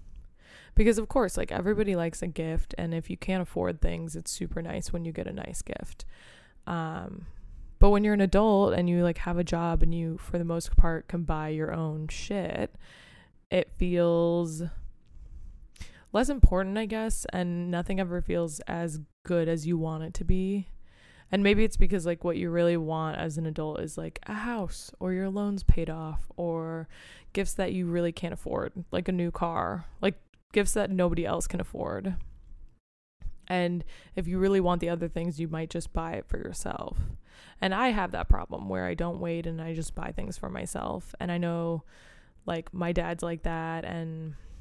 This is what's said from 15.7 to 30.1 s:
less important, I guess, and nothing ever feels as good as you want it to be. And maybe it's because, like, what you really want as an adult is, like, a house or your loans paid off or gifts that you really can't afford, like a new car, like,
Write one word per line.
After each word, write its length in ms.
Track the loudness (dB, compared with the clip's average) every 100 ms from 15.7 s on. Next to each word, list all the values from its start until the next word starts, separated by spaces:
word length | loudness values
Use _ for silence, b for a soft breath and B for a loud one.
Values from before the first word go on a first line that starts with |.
| B B B B
less 160 | 0 2
important, 480 | 6 6 6 0 -2
I 80 | -4
guess, 400 | -2 -2 -4 -4
and 360 | -2 -2 -2 -2
nothing 300 | -2 -2 -2
ever 220 | 0 -2
feels 380 | 0 0 -2 -4
as 400 | -6 -4 -4 -6 -12 _ 0
good 200 | 2 2
as 200 | 0 0
you 100 | 0
want 260 | 0 -4
it 120 | -6
to 100 | -2
be. 440 | 4 4 4 -2 -4 -12 B B B B B
And 120 | 4
maybe 200 | 6 8
it's 120 | 6 10
because, 300 | 8 8 0
like, 180 | -2
what 140 | -2 0
you 100 | 0
really 300 | 4 4 4
want 400 | 0 -2 -2 -2
as 180 | -4 -2
an 80 |
adult 360 | -4 -4 -4 -4
is, 180 | -6 -8
like, 200 | -8 -10 -8
a 60 |
house 580 | -6 -4 -4 -4 -6 -12 -6
or 140 | -2
your 160 | 0 -2
loans 340 | -2 -2 4
paid 260 | 6 6 4
off 400 | -4 -4 -4 -4
or 540 | -4 -4 -2 -4 -6 -10 B B B B
gifts 180 | -2 -2
that 220 | 0 -2
you 100 | 0
really 260 | 0 0 0
can't 220 | -2 -6
afford, 400 | -6 -4 -4 -4 -8 -6
like 160 | -4 -2
a 60 |
new 180 | 0 -2
car, 540 | -2 -2 0 -2 -4 -8 -2
like, 140 | -2